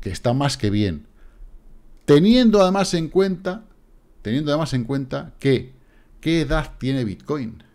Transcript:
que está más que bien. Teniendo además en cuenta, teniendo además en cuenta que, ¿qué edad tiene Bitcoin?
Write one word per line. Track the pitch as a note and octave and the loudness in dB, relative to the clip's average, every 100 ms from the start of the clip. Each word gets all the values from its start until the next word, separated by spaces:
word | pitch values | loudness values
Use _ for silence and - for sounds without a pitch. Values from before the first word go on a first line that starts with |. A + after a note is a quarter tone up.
que | G2 | -10
está | F2+ A#2+ | -4 -2
más | C3 C#3 - | 0 -2 -2
que | G#2 | -2
bien. | G#2 G2 D2+ - - - - - - - - - - | 0 0 -4 -12 -20 -20 -20 -20 -20 -20 -20 -20 -4
Teniendo | - D3 G3+ B3 A#3 G3+ | 4 6 6 6 6 6
además | F#3 G3 F#3 | 4 2 0
en | F3 D#3+ | -2 0
cuenta, | F3+ G3 F3+ F#3 G#3+ - _ _ - _ - | 0 0 -2 -6 -8 -12 _ _ -20 _ -12
teniendo | A2 C3 D3 | -4 -2 0
además | D3 D#3 | -2 -2
en | C3 | -4
cuenta | A#2+ C#3 C3 C#3 D#3+ - | -4 -6 -6 -8 -10 -4
que, | C#3 A#2 - - _ _ _ - | 0 0 -2 -20 _ _ _ -8
¿qué | D#3 E3 | -2 -2
edad | C#3 D#3+ - - | 0 -2 -4 -6
tiene | B2+ C3+ | -4 -2
Bitcoin? | A2+ F2+ - D3+ A2+ A2 - | -4 -6 -8 -6 -8 -12 -20